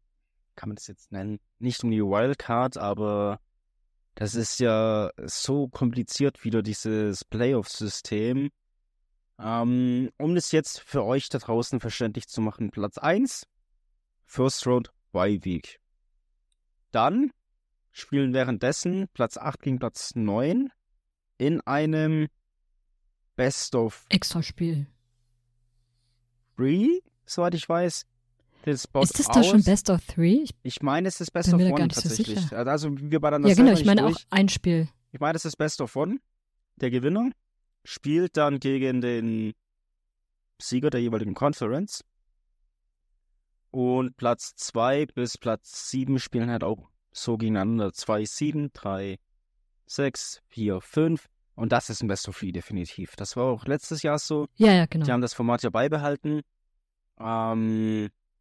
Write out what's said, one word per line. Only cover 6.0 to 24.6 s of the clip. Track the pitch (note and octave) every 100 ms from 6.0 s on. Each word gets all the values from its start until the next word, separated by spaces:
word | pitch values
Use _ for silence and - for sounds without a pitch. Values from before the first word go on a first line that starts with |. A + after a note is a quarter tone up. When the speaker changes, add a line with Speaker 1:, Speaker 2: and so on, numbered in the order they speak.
| A2+ - C#3 -
Speaker 1:
wieder, | A#2+ A2+
dieses | G#2+ G#2 A2 G#2+ G#2 F#2+
Playoff-System. | - A2 A#2+ C3 G2 - G#2+ - - G#2 A2+ C3 C#3+ - _ _ _ _ _ _ _ -
Ähm, | A2 A#2 A#2+ B2 B2 B2 C3 -
um | D3+ F3
das | -
jetzt | D#3 D3 -
für | - C#3 G#2+
euch | C3+ -
da | C3+
draußen | - A2+ A#2+ B2
verständlich | A#2 - A2+ G#2+ -
zu | -
machen, | A2 - G#2
Platz | - G#2 -
eins, | D3 G3 C4 - - _ _ _ _ _ _ _ _
First | - C3 - B2+
Round | B2 A#2 _ _
Bye | F#2 G2 G2 F#2+
Week. | E2+ - - _ _ _ _ _ _ _ _ _ _ _
Dann | A#2 B2 G#3+ C#4 - _ _ _ _ _
spielen | - - C#3 C3+
währenddessen | C3 B2+ A2 B2 D3+ F3 F3+ F#3
Platz | - A#2 -
acht | D#3 -
gegen | C#3+ B2
Platz | A#2+ - - A#2+
neun | G#2+ G#2 C#3 A3+ C4+ - _ _ _ _ _ -
in | C#3 E3
einem | - C#3+ D#3 D#3 D#3 D#3 D3+ _ _ _ _ _ _ _ _ _ _ -
Best | B2+ - -
of | B2+ A2 - -
Speaker 2:
Extraspiel. | F#3+ - F3 - -